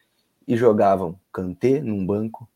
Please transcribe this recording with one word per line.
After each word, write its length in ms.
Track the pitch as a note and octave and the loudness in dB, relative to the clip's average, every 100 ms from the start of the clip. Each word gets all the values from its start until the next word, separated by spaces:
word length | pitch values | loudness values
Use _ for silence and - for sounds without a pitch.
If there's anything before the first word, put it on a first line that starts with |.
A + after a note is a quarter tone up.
| _ _ _ _ - | _ _ _ _ -4
e 120 | A#2 | 2
jogavam 600 | A#2+ G#2+ G2+ F#2+ F2+ F2+ _ | 4 4 4 2 -2 -10 _
Kanté 480 | - F#2 F2 B2 C3+ | -10 -8 -2 0 0
num 260 | B2 G#2 F#2 | -2 -4 -2
banco 420 | G2+ A2 - A2 | -2 -4 -10 -20